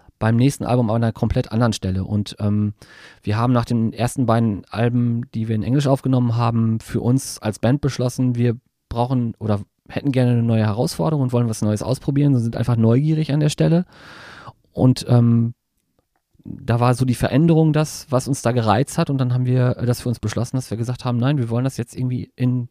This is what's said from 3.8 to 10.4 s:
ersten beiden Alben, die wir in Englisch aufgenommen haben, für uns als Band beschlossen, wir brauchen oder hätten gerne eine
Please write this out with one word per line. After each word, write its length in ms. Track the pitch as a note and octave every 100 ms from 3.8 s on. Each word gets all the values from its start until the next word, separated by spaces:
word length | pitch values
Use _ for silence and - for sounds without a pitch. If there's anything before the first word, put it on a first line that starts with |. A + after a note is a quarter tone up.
| A2+
ersten 320 | - A#2+ -
beiden 400 | A#2 A2+ A2+ G2+ -
Alben, 520 | - A#2+ B2 A#2+ A#2 B2
die 140 | A#2 A2
wir 80 | A2
in 80 |
Englisch 240 | G#2 C#3 C3+
aufgenommen 480 | C3+ B2+ B2+ A#2+ A2+
haben, 420 | A#2 A2+ A2+ A2+
für 220 | - A#2
uns 400 | A#2 C3 - -
als 180 | A2 -
Band 220 | A2+ C#3+
beschlossen, 560 | C#3 - B2 - B2+ A#2+
wir 200 | A#2+ A#2+ _ _ -
brauchen 460 | A#2 B2 B2+ A#2 -
oder 220 | G#2+ G2+ - _ _
hätten 240 | - C#3+
gerne 200 | C3 B2
eine 100 | A#2+